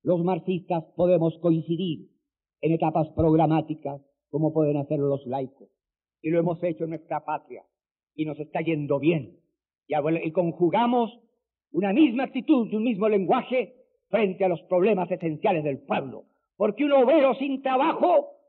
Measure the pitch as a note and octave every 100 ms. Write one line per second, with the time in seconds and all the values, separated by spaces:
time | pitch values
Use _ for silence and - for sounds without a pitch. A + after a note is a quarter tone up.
0 | - F3 F3 F#3 - F#3 - E3+ - -
1 | F3+ F3 E3 D#3+ E3+ E3 D#3 E3 F#3 D3
2 | - _ _ _ _ _ D3+ E3 D#3+ D#3+
3 | D#3 - D#3+ D#3+ D#3 D#3 D3+ D3+ C#3+ C#3+
4 | _ _ _ D#3 D#3 D#3 D3+ D3 C#3 D3+
5 | C#3 C3+ B2 C3 C3 _ G2 _ _ _
6 | _ _ D#3 E3+ E3+ E3 F3 D#3+ D#3+ D#3+
7 | - D3+ D3 D#3 _ A2+ _ _ _ _
8 | _ - D#3 D3 D3+ E3+ E3 D#3 C#3+ C#3
9 | C#3+ D#3+ A#2+ _ _ _ _ _ _ D3+
10 | D3 E3 D#3+ D#3+ E3+ D#3+ F3 G3 A#3+ B3
11 | A3+ - _ _ _ _ _ E3+ G3 G#3+
12 | D4+ A#3 B3+ C4 - C#4 G3 G#3 A#3 G3
13 | G#3+ G#3 E3 B3 - B3+ G#3 _ _ _
14 | _ G#3+ G3+ F#3 F#3+ E3 - F#3 G3+ G3
15 | F3 F3+ E3 D3+ G#3+ F3 D3 C3+ - -
16 | C3+ G2+ _ _ _ _ G#3+ G#3 D4 C#4
17 | A#3+ D#4+ C4+ - C4+ C4 C4 C4 D4 -
18 | F4 D#4 - -